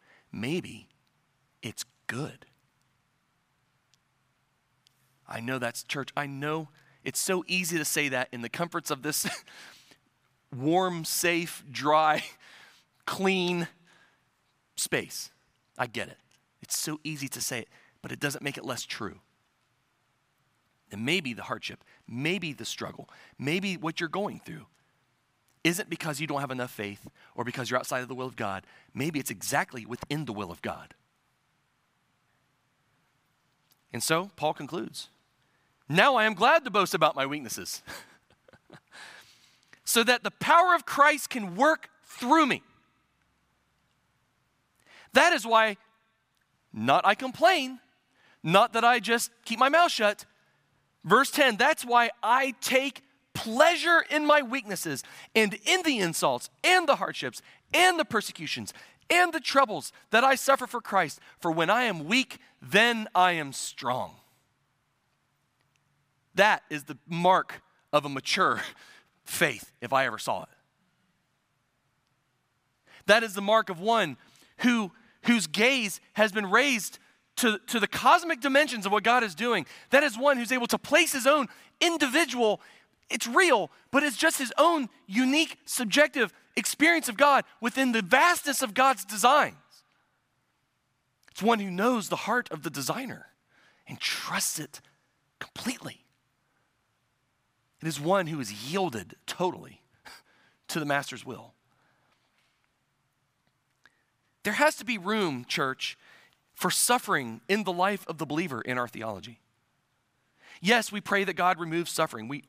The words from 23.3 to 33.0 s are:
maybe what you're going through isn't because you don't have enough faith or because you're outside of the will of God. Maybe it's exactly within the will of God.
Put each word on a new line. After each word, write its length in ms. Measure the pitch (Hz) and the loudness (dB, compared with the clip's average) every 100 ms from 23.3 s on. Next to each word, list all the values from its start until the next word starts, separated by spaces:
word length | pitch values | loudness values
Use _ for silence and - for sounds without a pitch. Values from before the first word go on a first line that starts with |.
| - | -8
maybe 380 | 131 180 196 165 | -4 -4 -4 -4
what 240 | 156 - | -6 -6
you're 100 | 170 | -6
going 300 | 180 208 - | -6 -8 -10
through 280 | - 160 - _ _ _ _ _ _ _ _ _ | -16 -18 -20 _ _ _ _ _ _ _ _ _
isn't 260 | 160 175 - | -4 -4 -8
because 320 | 170 165 139 | -10 -8 -8
you 60 | 151 | -6
don't 120 | 139 | -6
have 120 | 139 | -6
enough 200 | 127 123 | -6 -8
faith 360 | - 101 101 - - _ - | -8 -10 -12 -18 -20 _ -10
or 80 | |
because 260 | 120 127 113 | -8 -8 -4
you're 100 | 127 | -4
outside 220 | 123 131 | -2 -6
of 60 | 127 | -6
the 80 | 127 | -10
will 120 | 131 | -10
of 100 | - | -8
God. 280 | 107 95 - _ _ | -8 -8 -12 _ _
Maybe 260 | - 147 147 | -8 -6 -4
it's 120 | 131 | -8
exactly 540 | 101 - 143 190 123 107 | -10 -4 -4 -4 -8 -12
within 400 | 120 - 147 131 | -14 -8 -8 -6
the 80 | |
will 180 | 104 92 | -8 -8
of 100 | 85 | -10
God. 320 | 104 80 - - _ _ _ _ _ _ _ _ _ _ _ _ _ _ _ _ _ _ _ _ | -10 -10 -14 -20 _ _ _ _ _ _ _ _ _ _ _ _ _ _ _ _ _ _ _ _